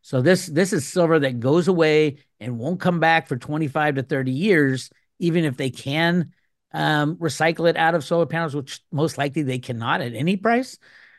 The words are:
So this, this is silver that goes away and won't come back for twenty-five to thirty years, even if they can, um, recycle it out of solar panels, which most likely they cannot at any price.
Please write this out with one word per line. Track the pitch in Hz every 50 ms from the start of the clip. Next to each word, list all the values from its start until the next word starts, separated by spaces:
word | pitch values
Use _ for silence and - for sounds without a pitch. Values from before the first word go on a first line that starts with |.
| _
So | - - 127
this, | 127 160 185 180 180
this | - 147 151 196 185 220
is | 160 131
silver | - - 185 170 160 165 160
that | 139 135 123 120
goes | 113 131 151 175 170 180
away | 185 165 165 156 151 156 156 151 139 - _ _ _ _
and | 104 123 123 113
won't | 113 160 185 180
come | - 185 175 170
back | 156 165 165 160 160 -
for | 143
twenty-five | 123 - - 151 156 160 139 135 156 151 151 139
to | 135 123
thirty | - 156 135 131 131 131
years, | 135 180 220 190 156 143 135 131 127 - - - _ _ _ _ _
even | 180 170 160 175 165
if | 151 123
they | - 139 131
can, | 120 - - 139 139 156 165 170 175 180 160 - - _ _ _ _ _ _ _ -
um, | 156 151 151 156 147 147 151 175
recycle | 175 170 156 135 - 156 165 165 - 165 170
it | 160
out | - 165 160 170
of | 170 139
solar | - 170 170 165
panels, | 131 156 165 170 156 135
which | 147 135 - - - - _ -
most | 139 156 156 -
likely | - 143 143 131 160 151
they | 127 127 131
cannot | - - 123 113 113 123 156 185
at | 143 120 123
any | 110 139 170 202
price. | 185 196 220 233 240 262 262 - - _ - - - - - _